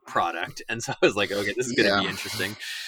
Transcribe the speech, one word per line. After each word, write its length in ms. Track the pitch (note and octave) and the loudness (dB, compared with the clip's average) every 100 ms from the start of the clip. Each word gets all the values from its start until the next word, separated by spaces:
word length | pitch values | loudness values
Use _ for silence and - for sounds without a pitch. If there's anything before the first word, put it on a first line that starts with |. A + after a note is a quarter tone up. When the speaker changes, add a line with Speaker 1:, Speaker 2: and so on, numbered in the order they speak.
| - | -4
Speaker 1:
product. 560 | - F2 E2 F2 - - | 0 0 0 -6 -8 -6
And 160 | A2+ | -6
so 80 | - C3 | -4 2
I 40 | F3 | 2
was 100 | G2+ | 4
like, 160 | G2 | 0
"Okay, 220 | G2+ G#2 G2+ | 0 -2 -2
this 120 | A#2 | 0
is 60 | |
gonna 260 | B2 G#2 G2 | 4 6 6
be 20 | F#2+ | 2
Speaker 2:
Yeah. 40 | |
Speaker 1:
interesting." 460 | F#2+ - G#2+ F#2+ G#2+ - - | -2 -6 -2 -4 -4 -8 -8